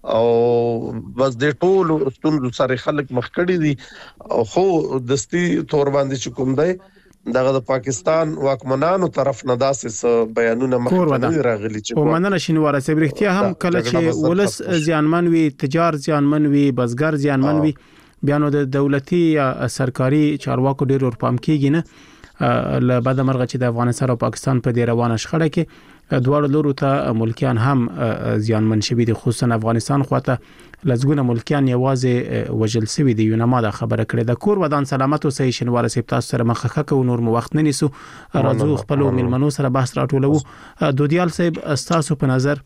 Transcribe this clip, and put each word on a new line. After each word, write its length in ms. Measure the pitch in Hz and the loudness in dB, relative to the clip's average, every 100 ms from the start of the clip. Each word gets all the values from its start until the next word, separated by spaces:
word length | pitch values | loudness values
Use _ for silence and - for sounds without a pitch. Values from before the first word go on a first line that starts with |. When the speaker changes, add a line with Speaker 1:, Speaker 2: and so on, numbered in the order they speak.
| - 113 | -2 0
Speaker 1:
او 100 | 117 117 120 120 120 117 113 113 98 120 | 2 4 2 2 0 -2 -6 -10 -10 -2
بس 140 | 135 117 | -2 0
دې 80 | 147 139 | -2 0
ټولو 480 | 180 196 175 156 135 - | 2 2 2 0 -2 -2
ستونزو 340 | 156 151 127 - | 0 0 -2 -2
سره 240 | 131 123 - | -2 0 -2
خلک 200 | 151 135 127 | -4 -4 -6
مخ 100 | 120 - | -4 -4
کړي 200 | 180 180 | 0 0
دي. 120 | 156 131 - - - - - - 107 | 0 -2 -8 -20 -20 -20 -4 -2 0
خو 480 | 160 190 165 - 131 | 2 2 2 0 -4
دستي 460 | 120 139 - 170 175 165 | -2 -4 -2 -2 0 0
تور 240 | 160 147 139 | 0 0 2
باندې 300 | 143 139 135 | 2 0 -4
چې 60 | - 123 | -8 -4
کوم 180 | 131 | -2
دی، 180 | 135 170 185 - _ _ _ - 123 | 2 0 -2 -10 _ _ _ -4 0
دغه 160 | 131 135 | 2 0
د 40 | 123 | 0
پاکستان 640 | 135 135 131 - 160 160 160 135 | -2 -2 -4 0 0 0 -2 -2
واکمنانو 600 | 131 131 135 160 190 175 | -2 -2 0 0 0 0
طرف 300 | - 135 127 | 0 -2 -2
نه 100 | 131 123 | -4 0
داسې 320 | 135 139 120 110 | 0 0 -6 -2
څه 100 | 120 117 113 113 | 2 2 2 0
بیانونه 400 | 117 113 131 127 | 0 0 0 0
مخې 120 | 120 185 | 2 2
Speaker 2:
کور 100 | 165 | 2
Speaker 1:
ته 60 | |
Speaker 2:
ودان. 180 | 135 127 | 2 0
Speaker 1:
نه 60 | 160 | 0
دي 80 | 123 | 0
راغلي 340 | 107 110 107 | -2 -4 -6
چې 120 | 104 120 | -4 0
Speaker 2:
او 80 | |
Speaker 1:
په 60 | 151 | 2
Speaker 2:
مننه 260 | 160 196 185 - | 2 0 0 0
شینواره 340 | 156 151 143 135 | 2 2 0 0
صاحب، 120 | 156 | 0
رښتیا 260 | 156 - 208 185 | 0 0 0 2
هم 100 | 202 | 0
Speaker 1:
دا 140 | 175 | -2
Speaker 2:
کله 160 | 180 170 | -2 0
Speaker 1:
جګړه 100 | - | 0
Speaker 2:
چې 60 | 165 | 0
Speaker 1:
به 160 | 165 | 0
زر 160 | 160 156 | 0 0
Speaker 2:
ولس 280 | 180 196 - | 2 0 -2
Speaker 1:
ختمه 180 | - | -2
شي. 100 | 170 151 | 0 0
Speaker 2:
زیانمن 420 | 156 151 170 175 | 2 2 2 2
وي، 100 | 165 156 135 | 2 2 0
تجار 340 | 139 160 170 151 139 | -2 2 0 0 -2
زیانمن 400 | 147 143 151 151 | 2 2 2 2
وي، 200 | 143 143 | 4 2
بزګر 420 | 127 123 120 156 151 | 2 -2 0 0 0
زیانمن 320 | 147 135 139 151 | 0 2 2 2
Speaker 1:
آه. 40 | |
Speaker 2:
وي، 120 | 151 139 _ - - _ | 0 -2 _ -20 -20 _
بیا 160 | 139 147 | 0 2
نو 120 | 147 | 2
د 180 | 143 139 139 | 0 0 0
دولتي 460 | 143 139 139 180 165 156 | 2 0 0 2 2 2
یا 80 | 135 127 123 - | 0 -2 -6 -2
سرکاري 460 | 127 123 131 147 151 147 | -4 0 0 2 2 0
چارواکو 400 | - 123 135 135 | -2 0 0 0
ډېر 180 | 131 135 | 0 0
ورپام 360 | 131 120 123 123 - | 0 -2 -2 -2 0
کیږي 240 | 151 139 160 | 0 2 0
نه. 60 | - - - - - - | -2 -16 -20 -20 -20 -4
آه، 380 | 123 120 - 131 | 0 0 0 0
له 220 | 123 123 | 2 2
بده 220 | 127 131 | 0 0
مرغه 240 | 131 131 123 | 0 0 -2
چې 100 | 127 | -2
د 160 | 123 | -2
افغانستان 380 | 117 123 117 131 | 0 0 0 0
او 60 | 120 120 | 0 -2
پاکستان 340 | - - 127 | -2 -2 0
په 100 | 127 120 | 0 0
دې 160 | 117 | 0
روانه 240 | 117 120 113 | 0 0 -2
شخړه 320 | - 160 160 | -2 -2 0
کې، 100 | 170 160 - - - _ | 0 -4 -8 -20 -20 _
آه، 60 | 139 | 0
دواړو 300 | 127 147 147 | 2 2 2
لورو 180 | 147 147 | 2 0
ته 400 | 135 139 139 135 | 0 0 0 0
ملکیان 460 | 110 113 117 131 117 | -2 -2 -2 -2 0
هم، 300 | 127 135 117 | 2 2 0
آه، 480 | 175 117 104 117 110 | -2 -4 -2 -2 -2
زیانمن 440 | 107 110 110 110 | 0 2 2 0
شوي 240 | - 117 | 0 0
دي، 80 | 117 | 0
خصوصاً 400 | 107 - 113 123 | 0 -2 0 0
افغانستان 480 | 113 110 117 - 143 | 0 0 -2 0 -2
خواته 360 | 135 127 131 123 - - - - | 0 -2 -2 -4 -6 -20 -20 -6
لسګونه 380 | 143 120 135 147 | -2 0 0 0
ملکیان 460 | 127 117 - 147 131 | 0 -2 -2 0 2
یوازې، 460 | 123 131 131 127 123 - | 2 0 0 2 0 0
آه، 240 | 117 107 | -4 -4
وژل 340 | 113 110 113 110 | -2 0 0 -2
شوي 200 | - 139 | 0 2
دي. 100 | 110 | 2
یو 120 | 110 113 | 2 2
نه 100 | 117 | 2
ما 140 | 127 | 2
دا 100 | 110 | 0
خبره 340 | - 113 113 | -4 -4 -2
کړې 200 | 110 120 | -2 -2
ده. 100 | 117 | -2
کور 240 | 120 208 202 | 0 0 0
ودان، 260 | 156 147 | 0 0
سلامت 400 | 139 135 135 151 | -2 0 0 0
اوسئ. 260 | 151 131 131 | -2 0 -2
شینواره 380 | 117 120 120 117 | 0 0 0 0
صاحب، 180 | - - | -2 -2
تاسو 220 | 127 - | -4 -2
سره 160 | 127 | -2
مخه 240 | 117 120 123 | 0 0 -2
ښه 140 | - | -4
کوو، 220 | 147 139 | 0 0
نور 160 | 127 120 | 2 0
مو 120 | 117 117 | 0 0
وخت 180 | - | 0
نه 80 | 156 | 0
نیسو. 260 | 156 135 147 | 0 0 -2
Speaker 1:
مننه. 640 | - - - - 151 127 | -4 -20 -20 -4 0 0
Speaker 2:
راځو 240 | 127 147 135 | 2 0 0
خپلو 340 | - 143 139 | -2 0 2
Speaker 1:
مننه. 60 | 127 | 0
Speaker 2:
مېلمنو 280 | 123 127 147 | 0 2 0
سره 180 | 135 135 | 0 0
بحث 300 | 131 123 - | 0 0 -2
راټولوو. 260 | 131 135 | 0 2
Speaker 1:
اوس. 200 | 139 151 - - - - | 2 0 -2 -20 -20 -4
Speaker 2:
آه، 80 | 156 | -2
دودیال 380 | 135 147 170 175 | 2 2 2 0
صاحب، 460 | 156 175 160 - | 0 -2 -2 -4
ستاسو 420 | 143 - 165 151 151 | -4 0 -2 0 0
په 100 | 135 | 2
نظر 340 | 131 135 143 | 2 0 -2